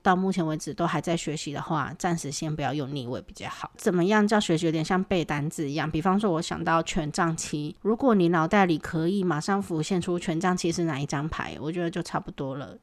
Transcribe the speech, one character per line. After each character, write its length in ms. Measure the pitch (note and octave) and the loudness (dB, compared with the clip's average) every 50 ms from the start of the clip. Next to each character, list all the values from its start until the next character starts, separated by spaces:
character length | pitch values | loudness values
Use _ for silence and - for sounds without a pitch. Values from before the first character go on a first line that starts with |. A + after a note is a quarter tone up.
到 120 | - F#3 F3+ | 2 4 4
目 160 | F#3 F#3+ F#3+ | 4 4 2
前 160 | F#3 F#3 D#3+ | 2 0 0
为 80 | D#3 D#3 | 0 -2
止 160 | - - D3+ | -4 -6 -6
都 140 | C3+ - E3+ | -2 -2 0
还 140 | D#3+ - D3 | 0 0 0
在 160 | - F3+ E3 | 0 0 -2
学 200 | D#3+ - D#3+ D3 | -2 -2 -4 -6
习 160 | D#3 - D3+ | -6 -6 -6
的 80 | C#3+ - | -6 -6
话， 320 | D3 - E3 D3+ B2+ - D#3 - | -4 -2 -2 -2 -2 -4 -4 -2
暂 180 | - F3 F3 | 0 0 0
时 140 | E3+ - C#3 | 0 -2 -6
先 240 | C#3 - D#3+ D#3 D3+ | -6 -4 -4 -4 -2
不 80 | D3 | -2
要 100 | C#3+ B2 | -2 -2
用 220 | C#3 D3+ C3+ C3 D3 | 0 -2 -2 -4 -4
逆 100 | C#3+ A#2+ | -6 -4
位 160 | A#2+ C3 - | -4 -6 -6
比 100 | - - | -8 -12
较 160 | - - - F3+ | -14 -12 -10 -10
好。 200 | - - - - - | -10 -10 -12 -12 -12
怎 160 | - - G#3+ | -2 0 2
么 120 | F3+ F3 E3+ | 4 4 4
样 200 | G3 G#3+ G#3+ G#3 G#3 | 4 6 4 4 4
叫 100 | A3 G#3 | 4 2
学 180 | G#3 - E3 | 4 2 2
习？ 100 | D#3 E3+ | 2 2
有 40 | D#3+ | 2
点 140 | D#3 D#3+ D#3+ | 0 0 0
像 180 | - F#3 F#3 | 0 0 0
背 220 | F#3+ - G3 F3 D3 | 0 2 0 0 0
单 260 | - D3 D3 C#3+ E3 | 0 -2 -2 -2 -4
字 180 | - - D3+ C#3 | -4 -4 -4 -4
一 60 | C#3+ | -2
样。 160 | D#3+ C#3+ D#3+ | -2 -2 -2
比 100 | D#3+ D#3+ | -2 0
方 200 | F#3 F#3+ F#3 G#3 | 2 2 2 4
说 100 | A3 G3 | 2 2
我 100 | D#3+ D#3+ | 2 0
想 220 | E3 - - D#3 | -2 -4 -6 -2
到 180 | E3 E3+ E3 E3 D#3+ | 0 2 2 2 2
权 260 | - - F#3 D3+ D3 | 0 -2 -2 -2 -2
杖 260 | - - E3+ E3 D#3+ | 0 0 0 0 0
七， 380 | - - - E3+ D3 D3 D#3 - - | -2 -4 -4 -4 -4 -4 -6 -8 -4
如 140 | - G3 A3 | 0 0 0
果 180 | - C#4 B3+ A3 | 2 4 4 6
你 140 | F#3+ E3+ E3 | 6 6 6
脑 180 | F3 D#3+ D#3+ | 4 4 4
袋 200 | E3 G#3+ G#3 F#3+ | 4 4 4 6
里 120 | F3 D#3 C#3+ | 4 4 0
可 300 | - - F3+ D#3+ D#3+ F3 | -2 -4 -2 0 0 0
以 160 | G3+ G3+ F3+ | 0 0 0
马 160 | F3 D3 D3+ | 0 0 0
上 200 | - G3+ G3 G3+ | 0 0 0 0
浮 220 | F#3+ F#3 E3+ D#3 | 0 -2 -2 -2
现 180 | D#3 - G3 F3 | -2 0 0 0
出 160 | - F3+ F3 | 0 0 -2
权 220 | E3+ - F3+ D#3 E3 | -2 -2 -2 -2 0
杖 180 | F#3+ F3+ F3+ | 2 2 2
七 140 | F3 - E3+ | 2 0 0
是 140 | E3 F#3 E3+ | 0 0 0
哪 160 | D#3+ D3+ - | 0 0 -2
一 60 | C#3+ | -4
张 220 | - D#3+ C#3+ D3+ D#3+ | -2 -2 -2 -4 -4
牌， 280 | - - - - D#2+ - | -4 -6 -8 -8 -8 -8
我 120 | B2+ D#3 | -8 -6
觉 100 | E3+ F3 | -4 -2
得 80 | E3+ E3+ | -4 -2
就 100 | - F3 | -4 -4
差 180 | - - - D#3 | -6 -4 -4 -6
不 100 | - - | -6 -6
多 240 | - - C#3 C3+ C3 | -8 -8 -8 -6 -6
了， 220 | C#3+ B2+ F2+ - - | -8 -10 -12 -14 -12